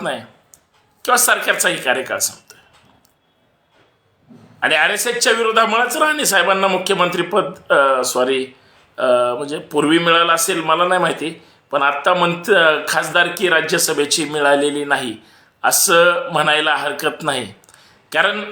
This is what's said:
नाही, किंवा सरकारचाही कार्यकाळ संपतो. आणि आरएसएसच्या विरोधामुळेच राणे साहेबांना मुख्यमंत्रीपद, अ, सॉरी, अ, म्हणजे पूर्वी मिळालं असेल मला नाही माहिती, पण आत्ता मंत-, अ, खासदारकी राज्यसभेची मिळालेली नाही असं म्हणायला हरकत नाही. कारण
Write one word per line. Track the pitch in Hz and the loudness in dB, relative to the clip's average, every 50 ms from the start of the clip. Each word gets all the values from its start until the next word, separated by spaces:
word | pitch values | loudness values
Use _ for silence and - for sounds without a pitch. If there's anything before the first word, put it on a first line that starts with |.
नाही, | 185 156 131 117 117 - _ _ _ _ _ _ _ _ _ _ _ _ _ _ - | -4 -8 -8 -8 -12 -16 _ _ _ _ _ _ _ _ _ _ _ _ _ _ -2
किंवा | - 247 | 0 2
सरकारचाही | 240 - 233 214 196 170 202 196 - - 185 160 | 2 2 0 0 0 -2 -2 -2 -2 -2 -2 -2
कार्यकाळ | - - 131 123 131 - - 104 | -2 -2 -2 -2 -2 -4 -6 -6
संपतो. | 95 - - - - _ - - _ _ _ _ _ _ _ _ _ _ _ _ _ _ _ _ _ _ _ _ _ _ _ _ _ _ _ _ _ _ _ _ _ _ _ - - - - _ _ | -6 -6 -6 -8 -12 _ -20 -20 _ _ _ _ _ _ _ _ _ _ _ _ _ _ _ _ _ _ _ _ _ _ _ _ _ _ _ _ _ _ _ _ _ _ _ -20 -20 -20 -20 _ _
आणि | - 135 156 | -2 0 2
आरएसएसच्या | 151 160 180 208 202 - 240 233 233 - 254 226 | 2 2 0 0 -2 -4 -4 -2 0 0 0 0
विरोधामुळेच | 226 226 226 220 226 226 214 220 233 247 240 - | 2 0 0 2 2 2 2 0 0 0 -2 0
राणे | 311 311 302 302 302 247 | 0 0 0 0 -2 -2
साहेबांना | 180 196 185 175 196 190 190 196 | 0 2 2 2 2 2 2 0
मुख्यमंत्रीपद, | 196 185 180 185 - 196 175 175 170 175 180 170 - 208 226 208 185 - - - - | 0 0 -2 -2 -2 0 0 0 0 -2 -4 -4 -2 -2 -2 -2 -2 -8 -12 -2 0
अ, | 180 147 139 139 135 127 123 | 2 4 4 4 2 0 -2
सॉरी, | - - 127 127 131 135 131 127 127 - _ _ _ _ _ _ _ _ | -2 -2 0 0 0 0 -2 -4 -8 -12 _ _ _ _ _ _ _ _
अ, | - 127 127 123 120 123 123 123 | -2 0 2 2 2 2 0 -2
म्हणजे | 135 147 139 151 175 | -6 -6 -8 -8 -10
पूर्वी | 170 - - 147 147 147 165 170 | -10 -4 -2 0 2 2 2 2
मिळालं | 170 170 165 170 170 170 165 | 4 4 4 4 4 2 2
असेल | 165 - - 180 170 | 0 0 -2 -2 -2
मला | 160 160 160 165 180 | 0 0 0 2 2
नाही | 180 185 180 | 2 2 0
माहिती, | 175 165 - - 147 160 170 - - _ _ _ _ _ | 0 0 -2 -4 -8 -10 -10 -12 -18 _ _ _ _ _
पण | 139 143 | -2 0
आत्ता | 139 143 143 - - 180 180 | 0 0 0 0 0 0 2
मंत-, | 180 175 170 170 170 - - 202 | 2 0 0 -2 -4 0 2 4
अ, | 175 165 156 151 143 - | 4 4 4 2 2 -2
खासदारकी | - 160 160 165 160 160 175 175 175 175 - 196 175 | -2 -2 -2 -2 0 0 0 0 0 0 -2 0 2
राज्यसभेची | 165 160 151 - 180 160 - - 156 147 147 143 - 170 151 | 2 0 0 0 0 0 0 0 0 -2 0 0 -2 -4 -4
मिळालेली | 147 151 151 143 143 143 143 143 147 143 147 143 | -4 -2 0 2 2 4 2 2 0 -2 -4 -2
नाही | 143 139 135 131 117 107 110 - _ _ _ _ _ _ _ - | -2 -2 -2 -2 -6 -10 -12 -18 _ _ _ _ _ _ _ -2
असं | 123 - - - - 170 170 175 175 175 170 - - | 0 2 2 2 4 4 6 6 4 2 0 -4 -2
म्हणायला | 165 151 151 156 151 151 151 156 147 | -2 0 0 2 0 2 2 0 0
हरकत | 139 139 147 139 - 156 151 151 - 156 | -2 -2 -6 -6 -4 -4 -4 -4 -4 -4
नाही. | 151 135 127 113 98 98 _ _ _ - - _ _ _ _ _ _ - | -4 -4 -4 -6 -10 -14 _ _ _ -20 -20 _ _ _ _ _ _ 0
कारण | 156 180 202 208 208 208 208 | 0 2 2 0 -4 -8 -10